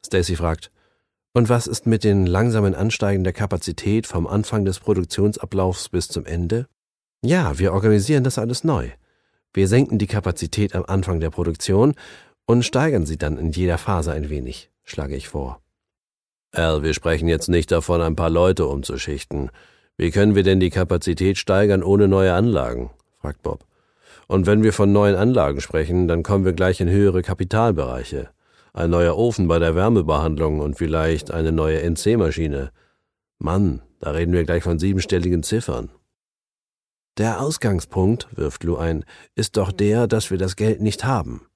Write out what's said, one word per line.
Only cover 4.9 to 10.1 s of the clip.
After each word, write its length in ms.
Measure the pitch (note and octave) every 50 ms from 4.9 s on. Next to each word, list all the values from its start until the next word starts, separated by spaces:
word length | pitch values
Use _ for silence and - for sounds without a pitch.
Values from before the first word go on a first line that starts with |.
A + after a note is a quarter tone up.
| G#2 F#2 F2+ - - - G2 G#2+ G#2 - - F#2 - F#2+ F#2 F#2 F2+ - - -
bis 180 | - F2+ E2+
zum 180 | - - E2+ -
Ende? 420 | - E2 E2+ F2 E2 A2 A#2 C3 _ _ _ _ _ _ _ _ _ _ _ -
Ja, 340 | A#2+ E3 F#3 D#3+ F2+ C#2+
wir 160 | C#2+ F2+ G2 E2
organisieren 500 | G2 G2+ A2+ G#2+ G#2 G2 A2+ D3+ C#3 B2+
das 140 | C3 B2+
alles 260 | - A2 A#2 B2 - -
neu. 260 | D#3+ D3 F#2 A#1+ B1 - _ _ _ _ _ _ _ _ _ _ _ _
Wir 140 | F#2+ G2
senken 300 | F#2 G#2+ B2+ C#3 - A2+
die 100 | G#2 G#2
Kapazität 680 | F#2+